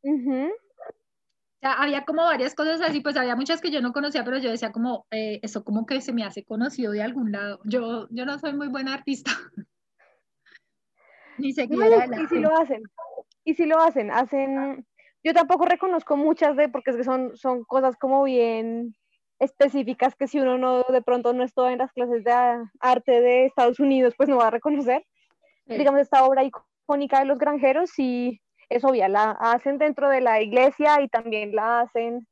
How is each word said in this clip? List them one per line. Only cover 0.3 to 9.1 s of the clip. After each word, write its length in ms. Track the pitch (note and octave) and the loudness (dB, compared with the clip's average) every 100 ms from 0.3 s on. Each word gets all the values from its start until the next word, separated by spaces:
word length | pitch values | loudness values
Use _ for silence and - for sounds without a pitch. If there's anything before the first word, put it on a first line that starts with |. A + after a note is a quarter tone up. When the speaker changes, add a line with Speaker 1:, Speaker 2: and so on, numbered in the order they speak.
| C4 D4 | -2 -4
Speaker 2:
O 1080 | A4 _ _ - - _ _ _ _ _ _ | -8 _ _ -20 -20 _ _ _ _ _ _
sea, 120 | C4+ | -4
había 320 | B3 C#4+ C#4 | -2 -2 -4
como 180 | C#4 D#4+ | -4 0
varias 320 | E4+ C#4+ B3+ | 0 0 -4
cosas 260 | - D#4 D#4+ | -4 -4 -2
así, 200 | E4 D4 | -2 -2
pues 160 | C#4+ C4+ | -4 -4
había 180 | B3 | -2
muchas 260 | A#3+ C#4 E4 | -4 -4 -4
que 120 | E4+ | -4
yo 80 | D4 | -4
no 120 | B3 | -4
conocía, 300 | C4 C#4+ C#4+ | -4 -4 -6
pero 140 | A#3 C4 | -4 -4
yo 100 | B3+ | -4
decía 220 | A3+ A3 | -4 -6
como, 380 | A3+ A#3+ A#3 _ | -4 -4 -6 _
eh, 300 | A3 A3 G#3 | -8 -6 -8
eso 220 | G#3+ G#3+ | -10 -10
como 220 | G#3+ G#3+ A3+ | -6 -6 -4
que 140 | C4+ | -6
se 120 | - | -4
me 100 | A#3+ | -6
hace 220 | G#3 G3+ | -6 -10
conocido 480 | - A3 B3+ C#4 A3+ | -10 -4 -4 -4 -4
de 100 | G#3 | -2
algún 300 | G#3+ C4 A3+ | -4 -4 -4
lado. 260 | G3+ G3+ G3 | -4 -6 -8
Yo, 420 | G#3+ B3 A3+ A#3 G#3 | -4 -4 -4 -8 -8
yo 140 | A#3 | -10
no 140 | B3+ C#4+ | -8 -6
soy 140 | D#4 | -6
muy 140 | C#4+ C#4+ | -6 -6
buena 260 | C4+ C4 | -6 -6
artista. 380 | C4+ - | -8 -6